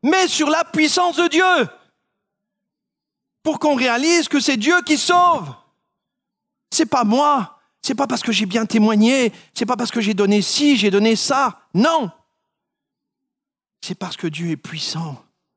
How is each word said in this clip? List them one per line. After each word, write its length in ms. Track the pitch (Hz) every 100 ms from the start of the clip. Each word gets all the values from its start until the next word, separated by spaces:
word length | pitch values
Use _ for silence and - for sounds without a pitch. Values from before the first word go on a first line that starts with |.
mais 260 | 247 381 370
sur 200 | - 294
la 160 | 311
puissance 520 | - 294 302 - 349 311
de 120 | 349
Dieu. » 400 | 311 370 349 214 - _ _ _ _ _ _ _ _ _ _ _ _ _ _ _ _
Pour 160 | 311 302
qu'on 160 | 302
réalise 540 | 277 247 240 311 339 311
que 120 | 294
c'est 160 | - 254
Dieu 240 | 226 359
qui 160 | 349 302
sauve. 560 | - 349 359 320 156 127 _ _ _ _ _ _ _ _ _ _ _
C'est 160 | - 320
pas 180 | 277
moi. 560 | 220 240 294 285 190 _ _ _
C'est 120 | -
pas 120 | 254 277
parce 160 | 247
que 100 | -
j'ai 140 | 196 202
bien 200 | 220 226
témoigné. 680 | 226 214 214 220 269 240 - _
C'est 120 | - 226
pas 100 | 247
parce 140 | 240
que 100 | 233
j'ai 140 | 208
donné 280 | 202 202 208
ci, 340 | - - 294 262
j'ai 140 | 202
donné 260 | 196 214 220
ça. 500 | - 269 262 - _
Non. 360 | 175 269 320 208 - _ _ _ _ _ _ _ _ _ _ _ _ _ _ _ _
C'est 140 | -
parce 220 | 180 180 -
que 100 | 170
Dieu 240 | 147 170
est 60 | 151
puissant. 680 | - 160 - 156 165 131 _ _ _